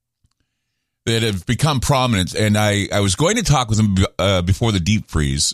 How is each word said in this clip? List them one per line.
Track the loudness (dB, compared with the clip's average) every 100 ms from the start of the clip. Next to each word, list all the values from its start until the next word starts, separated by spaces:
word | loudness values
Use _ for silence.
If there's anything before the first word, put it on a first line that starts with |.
| _ _ _ _ _ _ _ _ _ _ -4
that | -2
have | -2 -4 -4
become | -2 0 0
prominent, | 0 0 2 0 -2
and | 0 0 2
I, | 2 0 0
I | 0
was | -2 0
going | 0 0
to |
talk | 2 0 2
with | 0
them, | 2 2 0 0
uh, | 0 0
before | 0 0 0
the | 0
deep | 0 0 -2
freeze | -2 -2 -2 -4